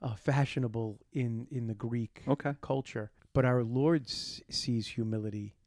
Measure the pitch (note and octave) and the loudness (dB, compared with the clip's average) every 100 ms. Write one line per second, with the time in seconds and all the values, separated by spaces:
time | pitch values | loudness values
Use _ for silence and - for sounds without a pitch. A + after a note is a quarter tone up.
0 | B2 G#2+ - C3+ C#3 - B2 A2+ A2 G#2 | -8 -4 0 2 2 0 0 0 -4 -6
1 | _ C#3+ B2 A2+ A#2+ C3 A2+ G#2 A#2 A#2+ | _ -2 0 -2 -4 -4 -4 -4 -2 -2
2 | A2 - - C#3 C#3+ C#3+ - C3+ - A#2 | -4 -4 0 0 0 -4 -2 -2 -2 -6
3 | G#2+ - - C3+ B2+ B2 A2+ B2 D3+ E3 | -8 -12 0 4 6 4 2 2 4 4
4 | B2 - - - - - - A#2 G#2+ - | 0 -6 -8 -12 -8 -4 0 0 -2 -2
5 | A2 A2 G#2+ G#2 G#2 - | -2 -2 -2 -6 -8 -12